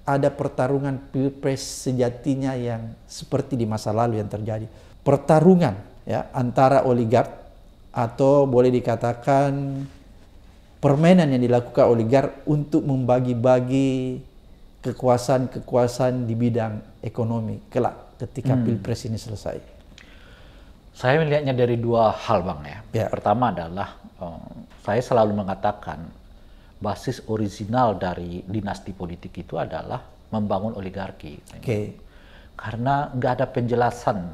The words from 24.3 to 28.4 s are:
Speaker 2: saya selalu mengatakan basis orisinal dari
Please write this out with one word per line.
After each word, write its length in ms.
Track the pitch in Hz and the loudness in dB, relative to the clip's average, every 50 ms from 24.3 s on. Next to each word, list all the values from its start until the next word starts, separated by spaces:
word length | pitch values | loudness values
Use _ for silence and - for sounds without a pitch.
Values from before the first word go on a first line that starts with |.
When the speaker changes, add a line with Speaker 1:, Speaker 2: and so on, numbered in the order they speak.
| 82 - - - - - - - - - - | -12 -14 -16 -16 -18 -18 -20 -20 -20 -14 -6
Speaker 2:
saya 160 | - 101 117 | -2 -2 -2
selalu 400 | 120 - 135 117 110 107 101 104 | 0 0 2 2 4 2 2 -2
mengatakan 800 | 101 92 95 - - 104 104 - - - 80 - 82 - - - - - - - - - - - - - - - | -4 -6 -6 -4 -4 -4 -4 -4 -10 -12 -12 -12 -12 -16 -18 -20 -20 -20 -20 -20 -20 -20 -20 -20 -20 -20 -18 -10
basis 400 | - 104 98 - - - 120 - - - | -6 -6 -6 -6 -6 -8 -8 -8 -6 -6
orisinal 720 | 110 107 110 101 95 - 107 98 113 127 127 117 101 90 | -4 -4 -4 -4 -6 -8 -8 -2 0 2 2 2 2 0
dari 400 | 95 90 87 87 87 87 87 90 | -4 -6 -6 -6 -8 -8 -10 -10